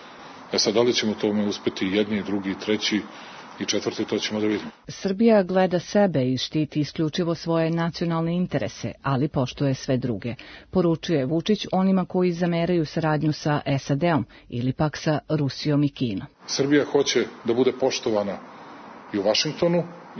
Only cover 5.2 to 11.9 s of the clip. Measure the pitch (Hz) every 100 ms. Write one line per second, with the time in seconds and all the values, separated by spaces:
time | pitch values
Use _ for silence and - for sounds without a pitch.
5.2 | 226 214 180 185 185 175 - 208 202 151
6.2 | 127 127 - 156 151 156 143 - 156 -
7.2 | 170 165 170 165 160 165 165 - 170 165
8.2 | 165 175 180 143 107 - 117 - 135 135
9.2 | 151 147 127 - 139 131 - 131 123 104
10.2 | 120 113 - - - 185 175 160 - 156
11.2 | 131 165 185 208 - 185 190